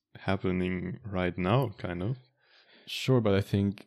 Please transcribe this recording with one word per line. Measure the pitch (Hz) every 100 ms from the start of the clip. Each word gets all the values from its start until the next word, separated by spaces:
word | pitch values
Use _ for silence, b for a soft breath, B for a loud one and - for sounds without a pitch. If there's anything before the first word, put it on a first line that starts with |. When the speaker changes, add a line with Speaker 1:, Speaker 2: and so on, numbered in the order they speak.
| _ -
Speaker 1:
happening | - 98 95 90 90 92 90 117
right | 104 95 90 87
now, | 90 123 120 -
kind | 98 87
of. | 98 127 _ _ b b b b -
Speaker 2:
Sure, | - - 131
but | 110
I | 98
think | - 101 101 98